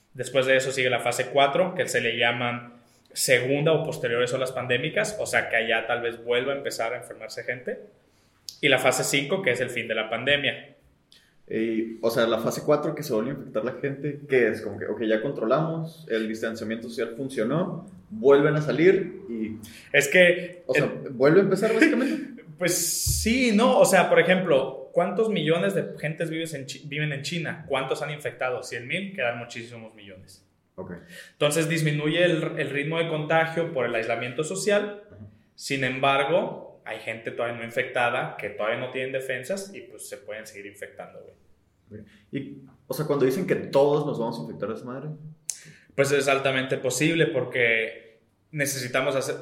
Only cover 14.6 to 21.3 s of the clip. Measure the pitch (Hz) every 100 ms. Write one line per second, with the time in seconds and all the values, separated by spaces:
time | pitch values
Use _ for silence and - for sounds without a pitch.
14.6 | 104 101 - 107 107 110 135 - 110 143
15.6 | 160 165 160 - - 110 110 110 113 113
16.6 | 110 113 123 113 113 - 135 127 113 156
17.6 | 185 - - - - 110 127 139 151 151
18.6 | 139 127 180 196 - - - 113 107 -
19.6 | - - - 147 - 185 175 - - -
20.6 | - 147 131 - 143 123 139